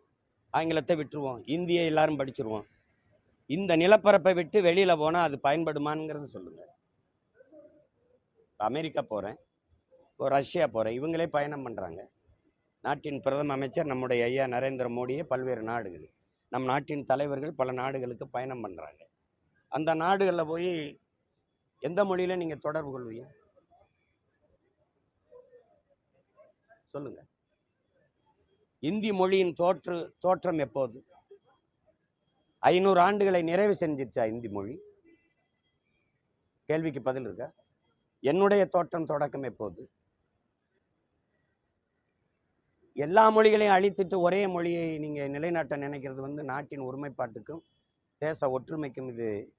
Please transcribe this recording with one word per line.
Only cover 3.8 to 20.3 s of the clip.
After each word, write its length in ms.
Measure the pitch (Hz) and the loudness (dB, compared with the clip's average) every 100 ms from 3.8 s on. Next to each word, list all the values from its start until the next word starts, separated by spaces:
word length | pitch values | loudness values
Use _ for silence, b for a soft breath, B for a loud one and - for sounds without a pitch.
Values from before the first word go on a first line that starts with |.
| 175 214 202 202 185 | 8 8 8 6 6
விட்டு 240 | 180 156 214 | 2 2 4
வெளியில 320 | 175 175 190 160 | 4 6 4 4
போனா 220 | 156 175 | 2 2
அது 140 | 160 139 | 2 0
பயன்படுமாங்கிறது 840 | 139 156 160 147 147 156 156 147 131 | 0 2 0 -2 -4 -4 -6 -10 -12
சொல்லுங்க. 280 | 107 87 82 - _ _ _ _ _ _ _ - 311 294 _ _ _ _ _ _ _ _ - | -14 -16 -20 -20 _ _ _ _ _ _ _ -20 -20 -20 _ _ _ _ _ _ _ _ -6
அமெரிக்கா 420 | 107 143 160 147 | -4 -4 -4 -4
போறேன், 340 | 131 104 98 - _ _ _ _ _ _ _ | -4 -6 -6 -10 _ _ _ _ _ _ _
இப்போ 180 | - 135 | -6 0
ரஷ்யா 380 | 139 127 175 147 | 0 0 0 0
போறேன், 220 | 110 110 123 | 0 -2 -2
இவங்களே 280 | 156 165 165 | -4 -2 -2
பயணம் 300 | 147 147 143 120 | -2 -4 -6 -8
பண்றாங்க. 340 | 101 90 85 120 _ _ _ _ _ _ _ | -8 -10 -12 -16 _ _ _ _ _ _ _
நாட்டின் 360 | 123 143 151 135 | -6 -6 -6 -4
பிரதம 300 | 135 135 147 135 | -2 0 -2 -2
அமைச்சர் 340 | 135 170 151 | -2 -2 -2
நம்முடைய 300 | 127 127 123 | -4 0 2
ஐயா 200 | 120 135 131 | 2 0 0
நரேந்திர 420 | 120 135 131 123 120 | 0 -2 -2 -4 -4
மோடியே 260 | 123 139 123 | -4 -4 -4
பல்வேறு 300 | 131 131 117 | -4 -2 -4
நாடுகள், 440 | 110 120 101 82 78 _ _ _ _ | -4 -6 -6 -12 -18 _ _ _ _
நம் 160 | 127 131 | -6 -2
நாட்டின் 340 | 139 139 147 131 | -2 -2 -6 -2
தலைவர்கள் 480 | 135 147 139 151 143 | -2 0 -4 -6 -4
பல 120 | 127 | -4
நாடுகளுக்கு 560 | 127 131 135 123 120 135 | -4 -6 -6 -8 -10 -10
பயணம் 340 | 123 131 127 | -8 -8 -8
பண்றாங்க. 380 | 104 82 76 73 80 _ _ _ _ _ _ | -10 -12 -16 -20 -20 _ _ _ _ _ _
அந்த 220 | 135 156 | -4 0
நாடுகள்ல 500 | 160 170 196 190 | 0 2 2 2